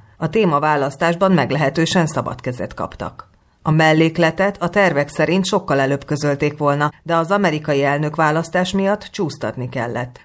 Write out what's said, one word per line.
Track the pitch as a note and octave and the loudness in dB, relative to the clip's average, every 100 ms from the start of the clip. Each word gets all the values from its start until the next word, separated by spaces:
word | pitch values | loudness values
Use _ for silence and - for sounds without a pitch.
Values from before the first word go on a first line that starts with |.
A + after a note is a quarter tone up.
| - - | -20 -8
A | D#3+ | -4
témaválasztásban | A3 G3 C#3+ D3+ D3+ C#3 - E3+ E3+ F#3+ | 0 2 2 2 2 0 -2 -2 2 2
meglehetősen | F3+ C3 D#3 C#3 E3+ D#3+ F#3+ D#3+ | 4 2 0 0 0 0 2 0
szabad | C#3 A#2+ - | 0 -4 -6
kezet | - B2 - | -8 -6 -8
kaptak. | - - - E2+ - - _ _ _ | -8 -8 -8 -12 -12 -20 _ _ _
A | - | 0
mellékletet | D#3 D#3+ D#3 E3 D#3+ E3 E3 G3 G3 | 4 6 6 4 2 0 2 -2 0
a | E3+ | -2
tervek | G3+ F#3+ C#3+ C#3+ | 2 2 2 0
szerint | - D3+ F3+ | 0 0 2
sokkal | F#3+ G3+ F#3 C#3 | 0 -2 0 0
előbb | C3+ C#3 | 0 -2
közölték | - D3 D3 C#3 D3 D3+ | -2 -2 -2 0 -2 -2
volna, | D3 C#3+ D3 - | 0 0 0 -4
de | - E3 | -2 -2
az | E3 | 0
amerikai | G3+ F#3+ D3+ D3+ C#3+ | 0 0 0 0 0
elnökválasztás | C#3 C#3+ D3+ D3+ D#3 D#3 D#3+ F3+ F3+ | 2 0 -2 0 0 0 0 -2 0
miatt | F#3+ G3 G#3 | 0 0 -2
csúsztatni | - - E3 - A2 A2+ B2+ | -4 -6 -4 -4 -8 -6 -8
kellett", | B2+ A#2+ A#2 B2 - | -6 -6 -6 -8 -12